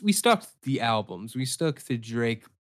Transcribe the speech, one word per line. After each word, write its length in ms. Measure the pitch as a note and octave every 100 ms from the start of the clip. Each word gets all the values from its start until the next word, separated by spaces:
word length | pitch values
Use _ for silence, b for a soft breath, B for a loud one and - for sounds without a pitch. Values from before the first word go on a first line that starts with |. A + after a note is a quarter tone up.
we 100 | G#3
stuck 300 | G3+ A#3+ G#3+
to 60 | - _
the 180 | F3 C3
albums. 560 | A#2 A2 G2+ F2+ A2 B2+
We 80 |
stuck 360 | C3 - E3 -
to 140 | - B2
Drake 480 | A2 A#2 A#2 A2+ - _